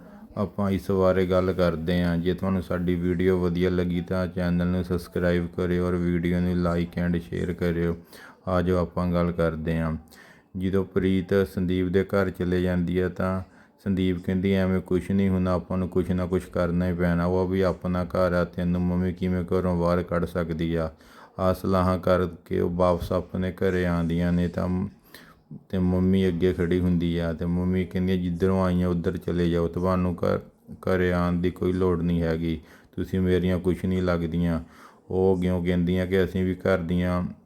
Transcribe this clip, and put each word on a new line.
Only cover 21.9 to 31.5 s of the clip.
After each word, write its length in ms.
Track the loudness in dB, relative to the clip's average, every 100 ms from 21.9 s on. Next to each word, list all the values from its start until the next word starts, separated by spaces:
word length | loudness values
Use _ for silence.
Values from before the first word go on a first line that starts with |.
| 2
ਕਰਕੇ 600 | 2 2 2 -6 -6 -2
ਉਹ 100 | -2
ਵਾਪਸ 420 | 2 2 2 0
ਆਪਣੇ 400 | -4 -4 -4 -4
ਘਰੇ 320 | -2 0 0 0
ਆਉਂਦੀਆਂ 460 | 0 0 0 2
ਨੇ 140 | 2 0
ਤਾਂ 180 | -2 -2
ਮ-, 200 | -2 -4 -10 _ -20 -20 -20 -20 -20 -6
ਤੇ 100 | 0
ਮੰਮੀ 480 | 2 2 4 4 2
ਅੱਗੇ 240 | 2 0
ਖੜੀ 260 | 2 0 2
ਹੁੰਦੀ 360 | 2 2 0 0
ਆ 140 | -2
ਤੇ 140 | -4 -2
ਮੰਮੀ 380 | -2 0 0
ਕਹਿੰਦੀ 280 | -2 -2 0
ਆ, 40 | 0
"ਜਿੱਧਰੋਂ 460 | -2 0 2 2
ਆਈਆਂ 240 | 2 2 0
ਉੱਧਰ 280 | 0 -2 -4
ਚਲੇ 320 | -4 0 2
ਜਾਓ, 180 | 2 0
ਤੁਹਾਨੂੰ 460 | 0 0 0 0 -2
ਘਰ, 240 | 0 -2 -4 _ -20 -10 -2
ਘਰੇ 260 | 0 2
ਆਉਣ 280 | 2 0 0
ਦੀ 100 | -2